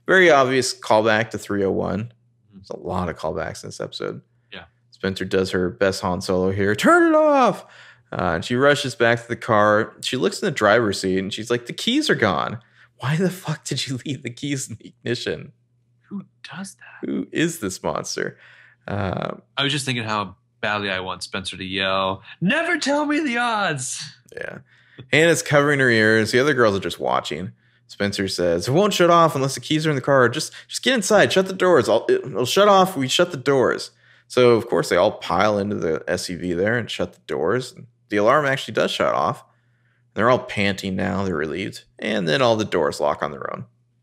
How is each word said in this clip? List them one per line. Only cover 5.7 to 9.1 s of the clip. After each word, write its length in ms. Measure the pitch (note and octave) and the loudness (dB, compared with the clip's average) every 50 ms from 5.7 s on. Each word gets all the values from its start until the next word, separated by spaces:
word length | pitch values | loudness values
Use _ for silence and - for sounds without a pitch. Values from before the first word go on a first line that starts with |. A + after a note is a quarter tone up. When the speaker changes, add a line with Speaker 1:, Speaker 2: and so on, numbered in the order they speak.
Speaker 1:
best 300 | F2 - G2+ G2 F#2+ - - | -2 0 0 0 0 0 -2
Han 180 | F#2+ F2+ F#2 | -4 -4 -4
Solo 320 | F#2 - F#2+ F2+ F#2 F#2+ F#2+ | -2 -2 0 0 0 0 0
here. 240 | G2 G2 G2 G#2+ | 0 0 0 0
"Turn 360 | - - G#3+ E4 F4 E4+ E4 D#4 | 0 2 4 4 6 4 4 4
it 40 | |
off!" 480 | D#4 D#4 D4+ D4 C#4 B3+ A3 F3 - - _ - - - - - _ _ _ - | 4 4 4 4 4 4 2 0 -2 -10 _ -20 -20 -20 -20 -20 _ _ _ -6
Uh, 220 | - F2 F2+ E2 | -4 -2 0 -2
and 80 | E2 A2 | -2 -2
she 100 | - B2 | -2 0
rushes 400 | B2 C3+ C#3+ C#3+ C#3 - C3+ - | 2 4 4 4 4 0 -6 -2
back 260 | - A#2+ A#2 | 2 2 2